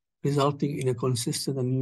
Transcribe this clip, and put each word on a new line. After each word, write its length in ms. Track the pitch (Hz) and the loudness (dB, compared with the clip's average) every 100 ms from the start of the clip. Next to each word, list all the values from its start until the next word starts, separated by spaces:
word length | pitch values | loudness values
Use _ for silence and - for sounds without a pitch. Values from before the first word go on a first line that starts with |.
| _ _ 143 | _ _ -2
resulting 540 | 143 143 143 143 147 | 2 2 2 -2 -2
in 60 | 131 | -2
a 60 | |
consistent 600 | 120 131 120 - 143 - 135 | 0 0 0 -2 -2 -2 -2
and 100 | 127 131 | 0 0